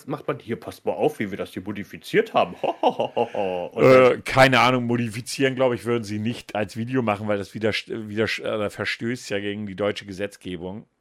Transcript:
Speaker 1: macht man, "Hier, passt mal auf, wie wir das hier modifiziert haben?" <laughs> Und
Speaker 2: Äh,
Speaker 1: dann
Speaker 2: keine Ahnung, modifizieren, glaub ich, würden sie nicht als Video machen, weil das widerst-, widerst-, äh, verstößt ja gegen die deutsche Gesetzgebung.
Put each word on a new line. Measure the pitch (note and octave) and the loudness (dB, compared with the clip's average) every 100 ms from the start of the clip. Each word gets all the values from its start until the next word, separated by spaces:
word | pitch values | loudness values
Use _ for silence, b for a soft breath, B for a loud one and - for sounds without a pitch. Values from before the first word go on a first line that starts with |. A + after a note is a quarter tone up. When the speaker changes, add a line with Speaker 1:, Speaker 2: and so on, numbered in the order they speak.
| - | -6
Speaker 1:
macht | D3+ - | -8 -6
man, | C3 | -8
"Hier, | G#2+ A2+ | -6 -8
passt | - - | -8 -8
mal | G#2+ | -4
auf, | E2+ C3+ - | 0 0 0
wie | G2+ | -4
wir | G2 | -6
das | F2+ | -8
hier | - | -10
modifiziert | F#2 G2+ G2 - - F3+ - | -10 -10 -12 -14 -2 0 2
haben?" | - F#2 | 2 0
<laughs> | - - - - - A#2 - A#2 - G2 F2+ F2 | 0 -4 0 0 0 -2 0 -2 -2 -2 -2 -4
Und | - | 4
Speaker 2:
Äh, | B2+ C3 B2+ | 8 10 8
Speaker 1:
dann | A#2+ | 4
Speaker 2:
keine | - C3 C3+ B2+ | 0 6 6 8
Ahnung, | A#2+ B2+ A#2+ | 6 4 2
modifizieren, | A#2+ A#2 G#2+ A#2 - C3+ | 0 -2 -6 -8 0 0
glaub | C3 C3 | 2 0
ich, | A#2+ | 0
würden | A2 A#2+ | -2 -2
sie | G#2 G#2 | -2 -4
nicht | G#2+ A#2+ - G#2 | -4 -6 -6 -4
als | G#2 A2+ | -4 -6
Video | A#2 C3 | -4 0
machen, | A2 G2+ G#2+ | 0 0 -2
weil | G#2 | -4
das | F#2+ | -4
widerst-, | A2 G#2+ G2 - | -4 -2 -2 -4
widerst-, | A2+ G#2+ G#2 A#2 - | -8 -6 -2 -2 -2
äh, | A#2+ A2 G2+ | -4 -4 -4
verstößt | - G2+ - A#2 B2 - | -4 -6 -6 -6 -6 -6
ja | G2+ | -6
gegen | G2+ G2+ G#2 | -4 -6 -8
die | F#2+ | -2
deutsche | G#2 G#2 G2+ | -2 -2 -8
Gesetzgebung. | F#2 G2+ - F#2+ F2+ F2 G#2 - _ | -8 -8 -8 -10 -8 -8 -12 -16 _